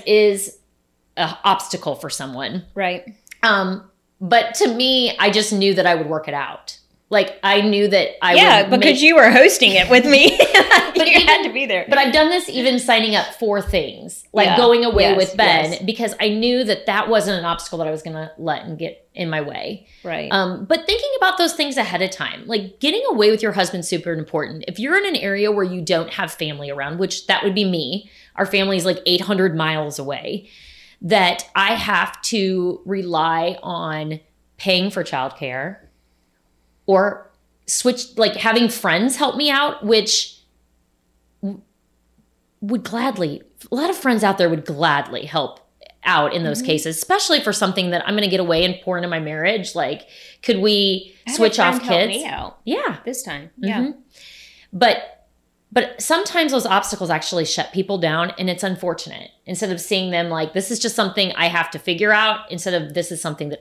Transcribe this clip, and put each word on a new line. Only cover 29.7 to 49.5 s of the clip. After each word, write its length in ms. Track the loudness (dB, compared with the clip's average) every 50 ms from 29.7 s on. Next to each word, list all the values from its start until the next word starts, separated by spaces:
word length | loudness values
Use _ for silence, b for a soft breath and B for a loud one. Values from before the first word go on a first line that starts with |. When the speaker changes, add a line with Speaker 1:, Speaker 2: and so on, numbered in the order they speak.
| -2 -4 -4 -6 -8 -8
Speaker 1:
away, 500 | -8 -8 -8 -8 -8 -8 -8 -10 B B B B B B B B B B B B
that 420 | -4 0 2 2 2 2 0 -4 -8 -6 -4
I 180 | -2 0 0 -2
have 480 | -2 -2 -2 -2 0 -2 -4 -6 -8
to 580 | -6 -4 -2 -2 0 0 0 -2 -2 -4 -4 -6 -8
rely 720 | -6 -6 -6 -4 -4 -2 0 0 0 0 0 -2 -2 -4 -6 -8
on 560 | -10 -8 -8 -6 -6 -6 -8 -8 -8 -10 -12 -14 _ _ _ _ _ _ -6
paying 320 | -2 0 0 0 0 -2
for 100 | -4 -6
childcare 760 | -6 -6 -6 -6 -6 -6 -8 -10 -10 -8 -8 -8 -8 -10 -12 -14 _ _ _ _ _ _ _ _ _ _ _ _ _ _ _ _ _ _ _ _ _
or 460 | 2 2 4 2 0 -2 -6 -12 _ _ _ _ _ _ _ _
switch, 500 | -6 -4 -2 0 0 0 -2 -6 -6 -2
like, 200 | 0 0 0 0
having 320 | 0 0 2 2 4 2 2
friends 480 | 0 -2 -2 0 0 2 0 0 0
help 200 | 0 -2 -2 0
me 140 | 0 0 0
out, 340 | 0 0 0 -2 -4 -4 0
which 460 | 2 2 2 2 2 -2 -2 -4 -6 -12 _ _ _ _ _ _ _ _ _ _ _ _ _ _ _ _ _ _ _ _ _
w-, 200 | -12 -12 -12 -14 -18 _ _ _ _ _ _ _ _ _ _ _ _ _ _ _ _ _ _ _
would 220 | -6 -4 -4 -4 -4
gladly, 580 | -6 -6 -4 -4 -4 -4 -4 -4 -4 -6 -8 -14 _ _ -20 -12 -8
a 40 | -4
lot 160 | -2 -2 -2
of 60 | -2
friends 260 | -2 0 0 2 2 2
out 140 | 2 2 2
there 100 | 2 2
would 160 | 0 -2 -4
gladly 600 | -6 -4 -2 0 0 0 0 -2 -4 -8 -10 -8
help 340 | -6 -4 -4 -4 -4 -8 -14 _ _ _ _ -20 -20 _ _ -2
out 300 | 0 2 2 2 0 0
in 100 | -2 -2
those 140 | -4 -4 -4
Speaker 2:
Mm-hmm. 80 | -2
Speaker 1:
cases, 300 | -2 -2 -2 -2 -4 -6 -6
especially 420 | -2 -2 0 0 2 2 0 0
for 120 | 0 -2
something 380 | -2 0 -2 -2 0 -2 -2 -2
that 160 | -2 -2 -2
I'm 80 | -2 -2
gonna 140 | 0 0 0
get 120 | 0 0
away 240 | 0 2 2 2 2
and 120 | 0 -2 -4
pour 160 | -6 -6 -4 -4
into 100 | -4 -4
my 120 | -4 -6
marriage. 540 | -6 -6 -6 -4 -2 -2